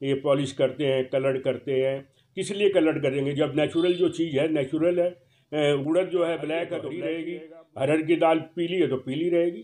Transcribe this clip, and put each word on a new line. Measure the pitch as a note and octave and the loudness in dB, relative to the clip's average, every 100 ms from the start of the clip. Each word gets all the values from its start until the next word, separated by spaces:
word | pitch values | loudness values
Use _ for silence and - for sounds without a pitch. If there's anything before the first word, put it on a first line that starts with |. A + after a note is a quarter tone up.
ये | C3+ | -2
पॉलिश | C3+ D3 C#3 C#3 | 0 2 0 0
करते | - C3 C3 C#3 | 0 -2 0 0
हैं, | C3 B2+ | 0 0
कलर | C#3 C3+ C3 | 0 0 0
करते | C3+ A#2+ - C3 C3+ | -2 -4 -2 -2 0
हैं, | C3+ C3+ _ _ F#3+ | -4 -10 _ _ -8
किस | F#3+ | -6
लिए | G3+ G3+ | 0 2
कलर | F#3 D#3+ | 4 2
करेंगे? | C#3+ C#3 C#3 C#3 | 2 0 0 -2
जब | C#3+ D3 C#3+ | 0 0 0
नेचुरल | D3 E3 F3+ | 0 2 2
जो | F3 F3 | 2 0
चीज़ | E3 E3 C#3 | 0 -2 0
है, | D#3+ | 0
नेचुरल | D3+ C3+ D#3 E3+ F3 | 0 -2 0 2 2
है। | F3 F3 _ _ _ | 0 -4 _ _ _
अ, | D3+ D3 C#3 C#3+ | 0 2 2 2
उड़द | E3 F3 | 0 0
जो | F3 E3+ | 0 0
है, | D#3+ | -2
ब्लैक | D3+ E3 E3+ | -4 -4 -4
है, | E3 | -6
तो | D3 | -6
वही | E3+ | -6
रहेगी, | D#3+ E3 D#3+ F3 D#3+ - - - | -6 -6 -8 -10 -14 -20 -16 -4
अरहर | C#3 D#3 | 0 0
की | D#3 D#3+ | 2 4
दाल | E3 E3 | 4 2
पीली | - F3 E3+ F#3 | 0 -6 -2 0
है, | C#3+ | 0
तो | B2+ | 0
पीली | C3 C#3 F3 | -4 -4 0
रहेगी। | E3+ F3 G3+ | 2 0 -4